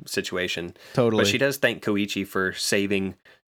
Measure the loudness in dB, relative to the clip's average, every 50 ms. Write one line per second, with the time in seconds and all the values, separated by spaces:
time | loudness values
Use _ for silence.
0 | -12 -8 -4 -4 -4 -4 -4 -4 -4 -4 -4 -6 -8 -8 -10 -14 -16 -4 0 2
1 | 2 4 4 4 4 4 4 2 2 0 0 2 0 0 0 0 -2 0 0 0
2 | 0 -2 -2 -4 -4 -2 -2 -2 -2 -2 -2 -2 -2 0 0 0 0 0 0 0
3 | -2 -4 -6 _ _ -20 -20 _ _